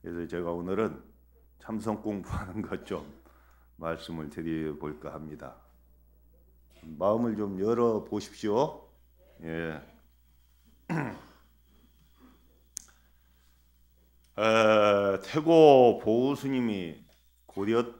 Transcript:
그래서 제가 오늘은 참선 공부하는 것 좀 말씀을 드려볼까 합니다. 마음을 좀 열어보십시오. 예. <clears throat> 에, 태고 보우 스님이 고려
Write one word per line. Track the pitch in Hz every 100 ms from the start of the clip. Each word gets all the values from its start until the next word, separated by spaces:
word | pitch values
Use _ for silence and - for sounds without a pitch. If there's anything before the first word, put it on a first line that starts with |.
그래서 | 90 85 82
제가 | 87 87
오늘은 | 87 87 95 107 - - _ _ _ - _
참선 | - 110 110 107
공부하는 | 107 101 - - 98 95
것 | 98 92
좀 | - 90 71 - _ _ _ _ _ -
말씀을 | 80 82 - 82 76
드려볼까 | 80 82 80 78 73 73 76 76
합니다. | 76 78 76 67 - _ _ _ _ _ _ _ _ _ _ _ -
마음을 | 80 76 92 110 120 110
좀 | 104 95
열어보십시오. | 101 117 120 110 95 104 - - 107 107 151 - - _ _ _ _ -
예. | 82 80 82 78 - - _ _ _ _ _ _ _ _ _
<clears throat> | 165 131 92 - - _ _ _ _ _ _ _ _ 254 _ _ _ _ - - _ _ _ _ _ _ _ _ _ _ _ _ _ _ -
에, | 110 113 110 107 104 101 101 95
태고 | - 156 156 165 156 135 123 98
보우 | 107 113 131 143
스님이 | 135 131 117 101 87 73 - _ _ _ -
고려 | - 101 113 120